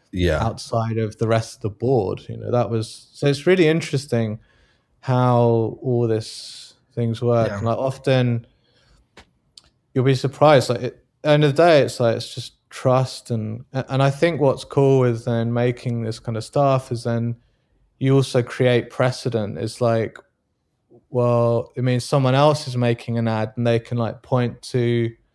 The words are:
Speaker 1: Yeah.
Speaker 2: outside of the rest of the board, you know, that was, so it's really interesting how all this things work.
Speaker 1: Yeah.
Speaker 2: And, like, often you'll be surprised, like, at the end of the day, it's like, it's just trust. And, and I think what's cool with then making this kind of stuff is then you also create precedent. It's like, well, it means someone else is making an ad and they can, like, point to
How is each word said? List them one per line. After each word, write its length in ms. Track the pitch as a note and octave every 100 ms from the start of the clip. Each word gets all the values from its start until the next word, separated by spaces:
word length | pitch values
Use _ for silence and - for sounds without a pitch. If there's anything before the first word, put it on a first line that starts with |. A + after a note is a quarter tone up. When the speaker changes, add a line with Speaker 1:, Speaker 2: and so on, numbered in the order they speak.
| _
Speaker 1:
Yeah. 320 | F#2 F2 D#2
Speaker 2:
outside 540 | A2+ G#2+ - A#2 A2+ A2+
of 200 | A2 -
the 100 | A2
rest 280 | A2+ A2+ -
of 60 |
the 80 | -
board, 520 | G2+ A#2+ C3 F#2+ G2 -
you 80 | A2+
know, 140 | G#2+
that 180 | A#2+ G#2
was, 400 | A2+ A2+ - -
so 140 | - C#3+
it's 180 | C#3 F3+
really 200 | F#3 D#3
interesting 720 | D#3+ D#3 C#3+ - A#2 A2+ G#2+ - _ _ _ _ _
how 760 | - B2 B2 A#2+ A#2+ A#2 A2 -
all 260 | C3+ A#2+ A#2+
this 680 | A2 A2+ - - - - _ _
things 280 | - A#2 A2+
work. 260 | A#2+ A#2+ A2
Speaker 1:
Yeah. 100 | G2+
Speaker 2:
And, 60 | A#2
like, 120 | A2
often 680 | C3+ C3 - C3 B2 A#2 - _ _ _ _ _ _ - - _ _ _ _ _ _
you'll 100 | C3+
be 120 | B2+ C3
surprised, 540 | C#3 - D3 C#3+ -
like, 140 | A#2
at 120 | A#2+ - _ _
the 60 | D3+
end 140 | D3
of 120 | D3+ C3+
the 80 |
day, 180 | E3+ D3+
it's 180 | A#2 -
like, 180 | A#2 A2
it's 160 | - -
just 180 | - - _
trust. 600 | - C3 B2+ C3 - -
And, 340 | A#2 A2 A2 -
and 300 | C3 - C3+
I 60 | C#3
think 300 | C#3 E3 D#3+
what's 220 | C#3+ -
cool 360 | - - C#3 C3+
with 260 | B2+ A#2 A#2+
then 280 | A#2 A#2
making 500 | A#2+ B2 B2 B2+ A#2
this 160 | A2+ A2+
kind 180 | - A2
of 60 |
stuff 480 | - D3 C#3 C3 -
is 120 | A#2
then 320 | A#2+ A#2 A#2 A#2 _ _ _ _ _ _
you 160 | C3+ C#3
also 280 | C3 B2+
create 460 | A#2 - B2 B2 -
precedent. 680 | - B2 - - A2+ G2+ F#2
It's 240 | G#2+ -
like, 360 | A#2+ A2+ G#2 - - _ _ _ _ _ _ - _
well, 600 | B2 A#2+ A#2+ A#2+ A#2 - -
it 80 |
means 200 | B2+ B2 -
someone 300 | D3 C3 C3
else 320 | D3+ D3 -
is 100 | B2
making 400 | A#2+ A#2 - A#2
an 100 | A2+
ad 260 | A2 A2 A#2+
and 80 | A#2+
they 140 | A#2
can, 180 | - A#2+
like, 240 | A2 -
point 400 | - B2+ A#2+ -
to 480 | - B2+ A#2+ A#2+ A#2 A2+ _